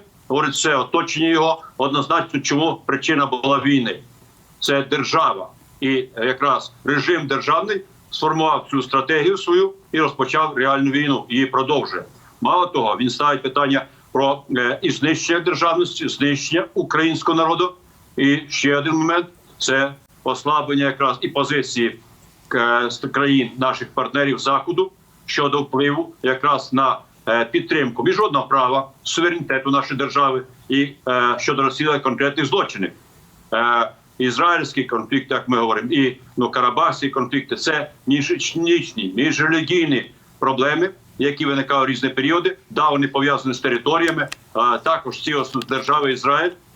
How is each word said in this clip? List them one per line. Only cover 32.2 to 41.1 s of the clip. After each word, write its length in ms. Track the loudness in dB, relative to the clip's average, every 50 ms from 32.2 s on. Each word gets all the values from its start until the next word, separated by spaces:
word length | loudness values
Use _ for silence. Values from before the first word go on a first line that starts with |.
| 0 0 0 -2 -2
злочинів. 460 | 0 0 0 -2 -2 -4 -6 -6 -6 -8 -10 _ _ _ -20 -20 -20 -20 -20 -8 -4 -2
Е, 380 | 0 2 2 2 2 0 -2 -4 -14 _ _ _
ізраїльський 640 | -2 -2 0 2 2 2 2 2 2 0 -4 -4 -4 -4
конфлікт, 480 | -2 -2 -4 -2 0 -2 -2 -2 -2
як 160 | -4 -4 -2
ми 100 | 0 0
говоримо, 340 | 2 2 2 0 0 -2 0
і, 260 | 2 2 2 2 0 -4 -14 -10 -4
ну, 120 | -2 -2 -2
карабахські 600 | 0 0 0 0 2 2 0 0 0 -2 -4 -4
конфлікти, 460 | -2 -2 -4 -2 -2 -4 -4 -4 -6
це 360 | -4 -2 -2 -2 -2 -4 -6 -12 -8 -2
міжетнічні, 1040 | 0 0 0 0 0 -2 -2 -4 -4 -4 -2 0 2 2 0 0 -4 -8 -6 -6 -4 -2
міжрелігійні 960 | 0 0 0 0 0 0 2 0 0 0 0 0 0 2 2 0 -2 -2 -6 -14 _ _ _ -8 -4
проблеми, 500 | -2 0 2 2 2 2 2 2 0 -2 -4 -8 -20 -12